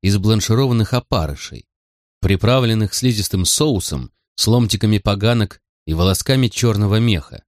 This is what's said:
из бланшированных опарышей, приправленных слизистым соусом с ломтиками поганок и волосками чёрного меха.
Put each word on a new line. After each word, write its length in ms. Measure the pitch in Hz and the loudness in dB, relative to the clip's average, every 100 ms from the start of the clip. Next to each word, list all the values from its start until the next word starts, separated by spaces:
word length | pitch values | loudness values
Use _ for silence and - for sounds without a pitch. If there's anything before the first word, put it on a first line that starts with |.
из 160 | 92 101 | 0 0
бланшированных 760 | 98 110 - 113 135 117 107 | 2 0 0 0 2 0 0
опарышей, 720 | 123 - 117 78 69 - - - _ _ _ _ _ | -2 -2 -4 -4 -8 -12 -16 -20 _ _ _ _ _
приправленных 760 | 90 98 110 127 120 110 107 | 0 0 2 2 2 0 -2
слизистым 520 | - 127 110 98 95 87 | 0 0 0 -2 -2 0
соусом 640 | - 151 110 - 73 62 _ _ - | 0 0 0 -4 -8 -10 _ _ -4
с 120 | - | 2
ломтиками 500 | 117 117 110 110 107 | 2 2 0 2 2
поганок 640 | 107 101 107 120 101 - _ _ - | 0 0 0 0 -2 -6 _ _ -6
и 80 | |
волосками 540 | 80 185 95 - 131 123 | 0 2 0 0 0 0
чёрного 520 | - 120 104 104 107 | 0 0 2 2 2
меха. 440 | 117 92 - - | 2 0 -4 -18